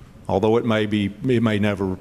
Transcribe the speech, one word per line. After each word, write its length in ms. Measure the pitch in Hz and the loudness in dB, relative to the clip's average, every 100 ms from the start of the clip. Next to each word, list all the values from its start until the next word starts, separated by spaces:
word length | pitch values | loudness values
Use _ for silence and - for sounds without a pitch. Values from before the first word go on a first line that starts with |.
| - - - | -20 -16 -4
although 300 | 95 110 117 | 0 2 2
it 80 | 120 | 2
may 180 | 107 | 0
be, 220 | 107 104 98 | 0 0 -2
it 360 | - 131 117 | -4 -2 0
may 160 | 113 104 | 2 0
never 380 | 104 95 95 92 | 0 0 -4 -6